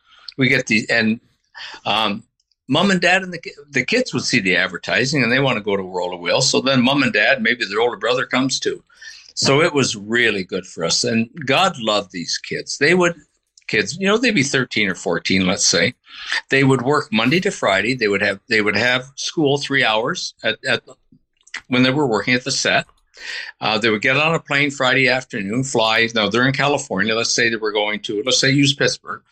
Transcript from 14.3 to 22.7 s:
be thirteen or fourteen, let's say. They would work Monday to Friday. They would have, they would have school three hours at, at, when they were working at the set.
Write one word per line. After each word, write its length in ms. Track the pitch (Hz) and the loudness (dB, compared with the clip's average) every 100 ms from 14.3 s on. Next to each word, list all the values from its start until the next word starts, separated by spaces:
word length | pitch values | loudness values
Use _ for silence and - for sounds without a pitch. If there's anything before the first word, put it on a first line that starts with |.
be 80 | 208 | 2
thirteen 460 | - 135 120 113 101 | 0 0 -2 -2 -2
or 80 | 90 | -2
fourteen, 500 | 95 82 - 95 92 | -4 -2 0 2 2
let's 180 | 98 | 0
say. 300 | - 87 82 - _ - - - - | 0 2 0 -2 _ -16 -6 -6 0
They 140 | 135 | 2
would 180 | 135 131 | 4 4
work 300 | 123 147 - | 2 0 0
Monday 260 | 110 123 170 | 0 2 2
to 100 | - | 0
Friday. 420 | - 113 95 107 | -2 0 2 0
They 140 | 131 107 | 0 0
would 120 | 98 | 0
have, 200 | 101 98 - | 0 -4 -2
they 140 | 110 | 0
would 140 | 104 98 | 2 2
have 280 | 123 127 131 | 0 0 -4
school 440 | - - - 143 143 | -10 -6 0 2 0
three 260 | 139 135 | 0 0
hours 500 | 120 110 131 185 - - | 2 0 -2 -4 -8 -6
at, 160 | 113 110 131 | -4 -4 -4
at, 160 | 117 - - _ _ _ _ - - - | -4 -4 -20 _ _ _ _ -18 -16 -2
when 160 | 123 | 2
they 60 | 127 | 2
were 160 | 143 135 | 2 0
working 260 | 104 127 | 0 0
at 80 | 123 | -2
the 80 | 139 | -2
set. 360 | 131 101 | -2 0